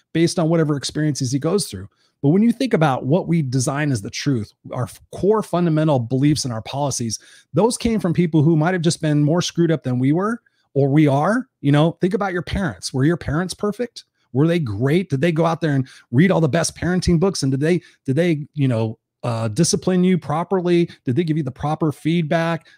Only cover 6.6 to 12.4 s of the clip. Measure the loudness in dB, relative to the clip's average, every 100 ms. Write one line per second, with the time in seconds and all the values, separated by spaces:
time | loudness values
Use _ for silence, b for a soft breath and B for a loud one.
6.6 | -8 -6 -4 -4 -6 -8 B B B 0
7.6 | 0 0 -2 -2 0 0 2 4 4 4
8.6 | 2 0 0 -2 0 2 2 2 -2 0
9.6 | 0 0 -2 0 2 0 0 -4 -10 _
10.6 | _ 0 2 4 4 4 2 0 -4 _
11.6 | 2 4 4 2 -2 -2 -4 -4